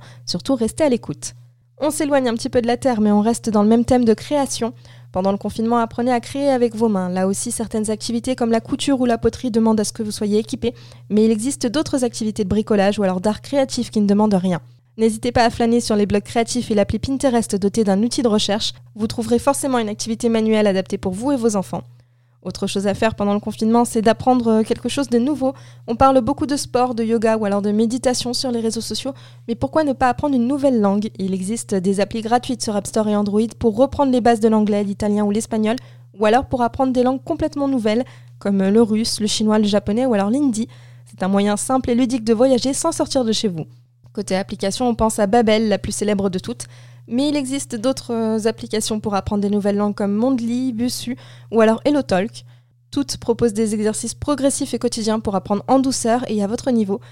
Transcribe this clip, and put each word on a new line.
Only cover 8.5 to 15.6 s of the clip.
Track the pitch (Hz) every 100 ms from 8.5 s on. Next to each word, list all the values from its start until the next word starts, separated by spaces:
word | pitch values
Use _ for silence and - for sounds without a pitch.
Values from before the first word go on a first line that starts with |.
la | 226
couture | 226 277 - 269
ou | 247
la | 226
poterie | 233 - 254
demandent | 220 220 220
à |
ce | 208
que | -
vous | 214
soyez | 208 208 208
équipé, | 220 - 226 240 - - -
mais | 208 220
il |
existe | 220 233 285 247
d'autres | 254 320 285 247
activités | - 220 214 196
de |
bricolage | 202 214 214 190 208
ou |
alors | 196 185
d'art | 202 214
créatif | - 277 269 - 226
qui | 220
ne | 202
demandent | 202 214 196
rien. | 185 170 - - _ -
N'hésitez | 220 220 247
pas | 247
à | 233
flâner | -